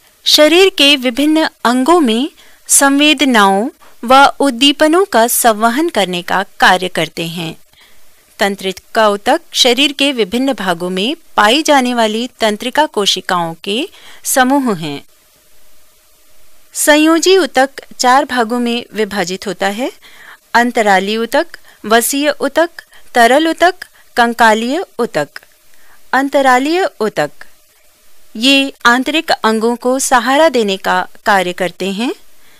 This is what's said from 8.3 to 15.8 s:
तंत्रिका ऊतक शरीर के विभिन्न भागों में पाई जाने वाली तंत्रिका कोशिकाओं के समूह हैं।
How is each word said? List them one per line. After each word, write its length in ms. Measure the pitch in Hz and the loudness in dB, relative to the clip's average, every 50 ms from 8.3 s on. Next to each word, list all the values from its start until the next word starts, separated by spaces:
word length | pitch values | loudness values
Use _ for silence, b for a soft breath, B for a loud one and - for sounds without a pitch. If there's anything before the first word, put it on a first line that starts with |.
| _ - | _ -4
तंत्रिका 680 | 220 196 202 190 196 190 185 - _ _ - 233 220 208 | -2 -2 -2 -4 -8 -8 -8 -10 _ _ -2 0 0 0
ऊतक 320 | 202 208 - 247 285 339 - - - | 0 -2 0 0 -2 -2 -2 -8 -4
शरीर 400 | - - 247 240 240 285 294 285 | 0 0 0 2 2 0 -2 -2
के 200 | - 277 285 277 | -2 -4 -4 -2
विभिन्न 400 | 240 208 180 226 247 269 277 254 | -2 -4 -4 -2 -4 -2 -2 -4
भागों 380 | 202 196 190 170 165 180 180 | -4 -4 -4 -4 -4 -4 -6
में 260 | 185 185 202 247 330 - - - - | -4 -4 -4 -4 -6 -8 -12 -8 -2
पाई 260 | 214 208 214 247 311 311 | 0 2 2 2 2 2
जाने 320 | 311 294 269 254 247 247 | 2 2 2 2 0 0
वाली 360 | 233 226 214 214 226 240 254 _ - | 0 -2 -2 -2 -4 -8 -8 _ -4
तंत्रिका 460 | 233 214 214 208 233 247 - 285 302 | -2 -2 -2 -4 -8 -6 -2 -2 -2
कोशिकाओं 680 | 302 - 214 196 - - 190 - - 190 175 170 165 165 - - | 0 -2 -4 -2 -2 -2 -4 -4 -4 -4 -2 -2 -6 -8 -12 -10
के 240 | 202 202 247 330 415 B B B B B B B | -8 -6 -6 -6 -8 B B B B B B B
समूह 520 | - - 269 254 254 277 285 262 247 202 | -4 0 0 2 2 2 0 0 -2 -4
हैं। 280 | 156 160 147 143 135 - - _ _ _ _ _ _ _ _ - - - - - - | -4 -6 -10 -10 -12 -14 -18 _ _ _ _ _ _ _ _ -20 -20 -20 -20 -20 -20